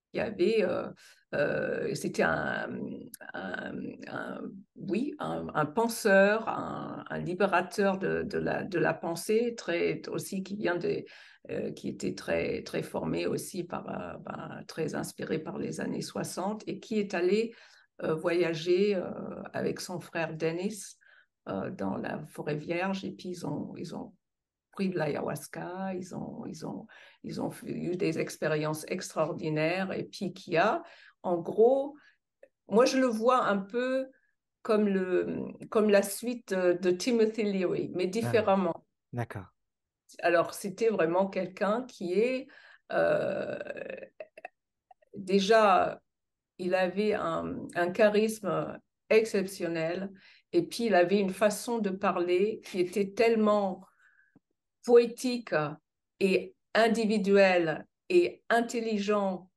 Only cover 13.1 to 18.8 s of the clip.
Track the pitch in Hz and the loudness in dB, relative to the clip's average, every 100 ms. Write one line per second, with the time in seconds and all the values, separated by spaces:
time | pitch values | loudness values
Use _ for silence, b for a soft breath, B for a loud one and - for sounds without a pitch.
13.1 | 165 175 - - 190 - - - - 85 | -2 -2 -4 -6 -8 -8 -8 -8 -10 -10
14.1 | - - - 156 - - - 156 - - | -12 -10 -10 -12 -14 -12 -6 -6 -4 -8
15.1 | - - 151 - - 156 156 - - - | -10 -6 -6 -6 -8 -8 -6 -6 -6 -6
16.1 | 202 - - 190 214 - 196 - 214 202 | -6 -6 -4 -4 -6 -8 -10 -4 -4 -2
17.1 | 175 180 208 233 B B B B _ - | 0 2 2 0 B B B B _ -4
18.1 | 160 175 170 165 160 175 180 | -2 0 2 2 0 2 4